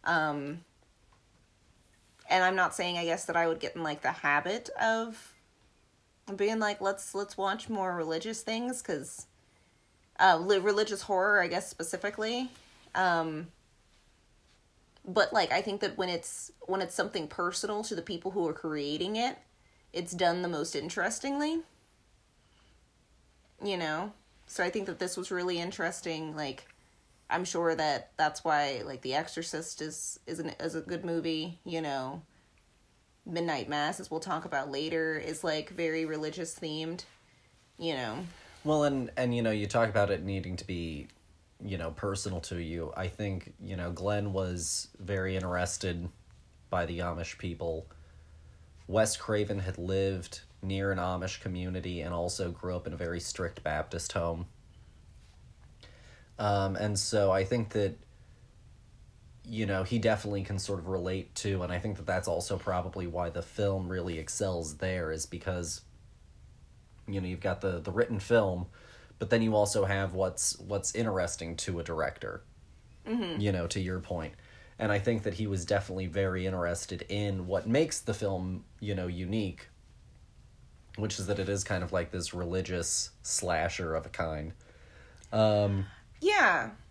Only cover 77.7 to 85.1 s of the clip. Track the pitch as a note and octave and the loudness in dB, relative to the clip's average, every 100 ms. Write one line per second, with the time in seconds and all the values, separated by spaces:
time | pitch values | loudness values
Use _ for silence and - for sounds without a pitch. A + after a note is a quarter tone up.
77.7 | B2+ D#3+ - - G2+ G2+ F#2+ F#2 F#2 - | 4 4 0 -4 0 0 0 -2 -4 -8
78.7 | - G#2 F#2+ F2+ F2 F#2 A2 G2 E2 - | -10 -4 -2 -2 -4 -2 0 0 -4 -14
79.7 | - - - - - - - - - - | -20 -20 -20 -20 -20 -20 -20 -20 -20 -20
80.7 | - - - G#2+ - F#2 G2+ F#2 G2+ - | -20 -16 -4 -2 -2 -2 0 0 0 0
81.7 | F#2+ F2 F#2 E2+ F#2 E2 F2+ F2 E2+ D#2+ | -2 2 0 0 -4 -4 -4 -2 -2 0
82.7 | F2+ E2 - - - - - F2+ E2 E2+ | -2 0 0 -2 -8 -4 -2 2 2 2
83.7 | - E2+ D#2+ - - E2 D#2 D#2 - - | 0 -2 -2 -4 -4 -2 -2 -6 -10 -18
84.7 | - - - - | -20 -20 -20 -20